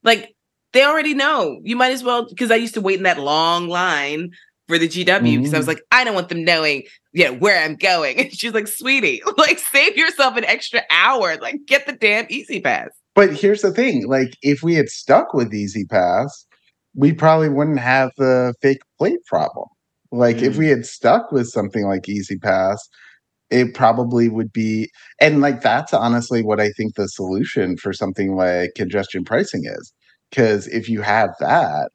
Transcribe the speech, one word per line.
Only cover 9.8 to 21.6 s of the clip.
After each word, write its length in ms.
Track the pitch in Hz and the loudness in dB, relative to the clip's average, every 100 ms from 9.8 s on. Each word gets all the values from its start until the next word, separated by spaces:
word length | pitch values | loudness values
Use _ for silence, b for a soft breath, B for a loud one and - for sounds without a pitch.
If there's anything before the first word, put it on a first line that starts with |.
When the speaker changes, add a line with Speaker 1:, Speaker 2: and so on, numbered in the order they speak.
| 330 403 | 2 2
Speaker 1:
yourself 400 | 330 - 262 233 | -2 0 0 0
an 80 | |
extra 380 | 190 220 - 240 - | -2 -2 -2 -6 0
hour. 460 | 165 208 262 185 156 | 2 2 2 -2 -4
Like, 160 | 117 285 - | -8 -10 -2
get 200 | 277 277 | -2 -2
the 60 | |
damn 340 | 247 214 214 220 | -2 0 0 -2
E-ZPass." 600 | 247 - 233 131 87 - _ _ | -10 -8 -4 -2 -2 -6 _ _
Speaker 2:
But 180 | - 196 | 4 4
here's 280 | 151 196 208 | 4 0 2
the 100 | 202 | 0
thing. 340 | 226 254 147 - | 0 0 -2 0
Like, 280 | 135 127 - | -2 -2 -2
if 200 | 143 143 | -2 0
we 120 | 160 | 0
had 140 | 165 143 | 0 0
stuck 420 | - - 220 339 | -4 4 4 4
with 180 | 143 117 | -2 -2
E-ZPass, 760 | 104 101 107 92 104 90 92 143 - _ _ _ _ _ | -4 -6 -6 -2 0 2 0 -2 -10 _ _ _ _ _
we 180 | - 143 | 0 2
probably 340 | 160 160 160 156 | 4 4 4 2
wouldn't 320 | 139 151 143 | 0 0 0
have 300 | 123 131 131 - | 0 0 0 0
the 360 | 131 127 123 120 | 2 2 0 0
fake 180 | 135 139 _ _ | 0 0 _ _
plate 200 | 185 349 _ | -2 -2 _
problem. 400 | 80 76 - - _ _ _ _ | -2 -2 -6 -14 _ _ _ _
Like, 300 | 120 120 117 | 2 2 2
if 120 | 123 | 0
Speaker 1:
Mm. 40 | - | 2
Speaker 2:
we 100 | 156 | 2
had 160 | 127 - | 2 -2
stuck 460 | - 120 220 - | -2 2 2 2
with 160 | 139 117 | -2 -2
something 360 | 117 | -4